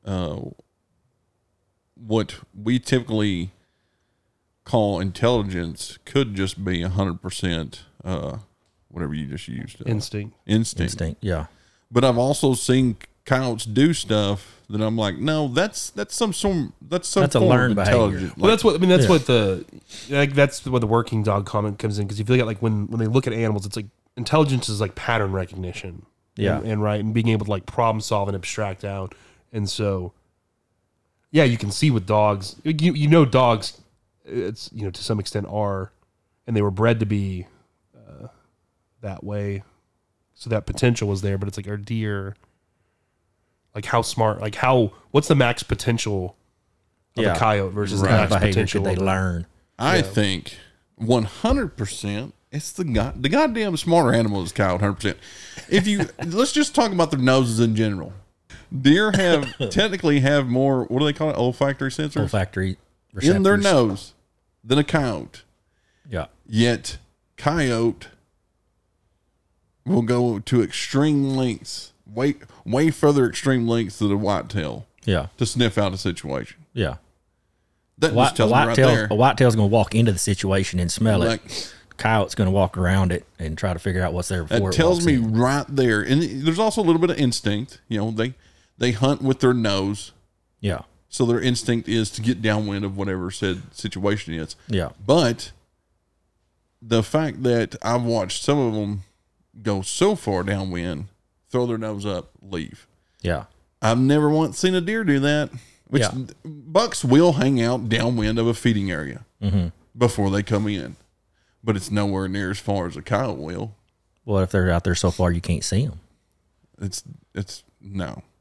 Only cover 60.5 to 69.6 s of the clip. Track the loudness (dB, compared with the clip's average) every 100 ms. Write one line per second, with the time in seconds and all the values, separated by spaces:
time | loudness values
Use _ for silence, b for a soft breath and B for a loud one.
60.5 | 2 2 2 0 0 0 0 -2 0 0
61.5 | 0 -2 0 -4 -4 -6 -2 -2 0 -2
62.5 | -2 -4 -4 _ _ _ -2 2 4 4
63.5 | 4 4 4 4 0 -10 _ _ _ _
64.5 | _ -2 0 2 0 -2 -4 -10 -18 _
65.5 | _ _ _ _ _ -10 -8 -8 _ _
66.5 | 2 2 2 -4 -14 _ _ _ -6 -2
67.5 | 0 0 0 0 -2 -12 _ _ _ _
68.5 | _ _ _ _ _ _ _ _ _ _
69.5 | _